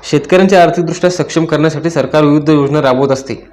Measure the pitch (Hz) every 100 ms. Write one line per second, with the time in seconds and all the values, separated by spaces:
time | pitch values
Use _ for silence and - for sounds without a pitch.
0 | - 151 - 185 190 196 170 175 165 165
1 | 180 180 151 165 160 151 156 151 160 165
2 | 127 151 147 151 147 151 139 151 139 127
3 | 139 131 - 104 -